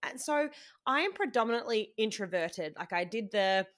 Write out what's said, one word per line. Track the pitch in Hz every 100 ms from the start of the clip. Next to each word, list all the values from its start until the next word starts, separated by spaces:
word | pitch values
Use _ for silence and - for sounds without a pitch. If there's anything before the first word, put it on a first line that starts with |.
And | - 262
so | - 294 294 294 - - -
I | 277
am | 392
predominantly | 381 359 233 226 233 - 226 208 -
introverted. | 220 208 190 180 165 - 156 156
Like, | 170
I | 175
did | 175 226 202
the | 208 190 190 190